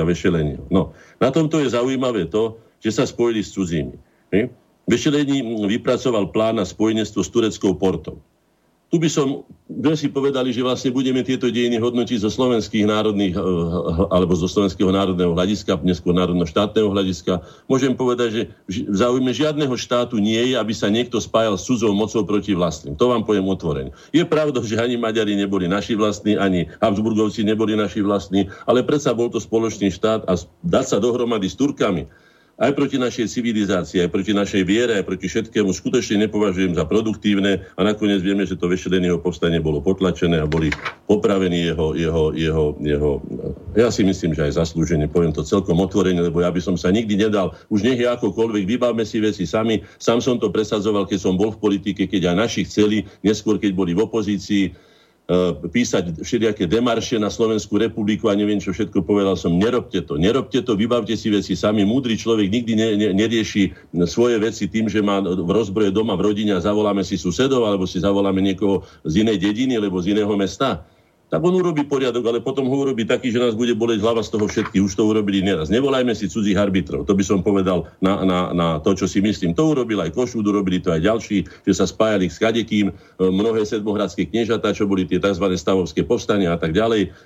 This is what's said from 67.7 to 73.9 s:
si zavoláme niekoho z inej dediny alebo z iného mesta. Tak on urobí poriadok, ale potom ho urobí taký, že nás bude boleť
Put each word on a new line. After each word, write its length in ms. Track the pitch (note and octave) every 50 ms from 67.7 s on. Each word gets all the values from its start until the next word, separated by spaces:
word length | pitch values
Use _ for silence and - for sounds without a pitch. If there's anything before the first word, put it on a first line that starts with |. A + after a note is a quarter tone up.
| G2+ F#2+ F#2
si 160 | F2+ - F#2
zavoláme 400 | D#2+ G2+ G2 G2+ G2 G2 F#2+ F#2+
niekoho 480 | G2 G2 F#2 F#2 G#2+ G2 G2 F2 - - - - -
z 240 | D#2 D#2 G2+ G#2+
inej 240 | A2+ G#2+ F#2 F2 G#2
dediny 240 | G#2 G#2+ C3 C3 B2
alebo 240 | A2 G#2 G2 F2+ F#2
z 160 | F2 G2 G2+
iného 160 | G#2+ G#2 G#2 G#2+ G2+
mesta. 480 | G2 F2+ - - C#3 B2+ G2+ E2 - - _ _ _ _ _ _ _
Tak 160 | _ - D#3+ D#3
on 160 | F3+ F#3 F#3
urobí 240 | F3 F3 D#3+ D3 C#3+
poriadok, 400 | C#3+ C#3+ C3 C3+ B2 A2+ B2 G#2+
ale 160 | A2+ A#2 A#2
potom 320 | A#2 C3+ A#2+ C#3 C3+ B2+
ho 160 | C3+ C#3 C#3
urobí 160 | C#3 B2+ A2+ A2
taký, 320 | - - - - B2+ G#2+
že 80 | B2 B2
nás 80 | A#2+
bude 240 | A2 G#2+ A#2+ A#2 A#2+
boleť 240 | G#2+ A#2 A#2